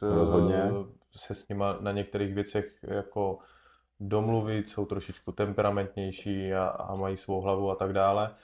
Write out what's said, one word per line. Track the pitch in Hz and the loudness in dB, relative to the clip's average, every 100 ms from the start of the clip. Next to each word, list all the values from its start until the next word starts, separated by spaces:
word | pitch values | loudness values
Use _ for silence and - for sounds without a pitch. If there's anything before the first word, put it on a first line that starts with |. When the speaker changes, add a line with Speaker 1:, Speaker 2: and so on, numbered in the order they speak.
Speaker 1:
eh, | 104 | 2
Speaker 2:
Rozhodně. | 87 82 87 92 95 98 101 98 - _ - | 4 6 6 6 4 2 0 -6 -14 _ -16
Speaker 1:
se | - | -10
s | 101 - | -10 -6
nima | 101 98 98 | -2 -2 -2
na | 101 | -2
některých | 101 101 101 101 | -2 -2 -2 -2
věcech | 98 101 107 - - | -2 -2 -2 -4 -8
jako | - 101 98 104 98 - - - _ _ _ - | -6 -6 -4 -2 -2 -2 -10 -20 _ _ _ -12
domluvit, | 101 107 110 113 107 107 104 | -2 0 2 2 2 -2 -4
jsou | - 101 | -4 -4
trošičku | 98 - - - | -4 -6 -12 -8
temperamentnější | 90 104 101 104 101 98 - 95 92 101 95 95 | -2 0 2 2 2 -2 -4 -6 -6 -4 -2 0
a, | 95 92 | 0 0
a | - 92 | -2 -6
mají | 98 95 95 | -4 -4 -4
svou | - 95 | -2 -2
hlavu | 95 98 98 | 2 2 2
a | |
tak | 95 95 | 0 0
dále. | 98 98 104 107 - | 4 4 4 0 -4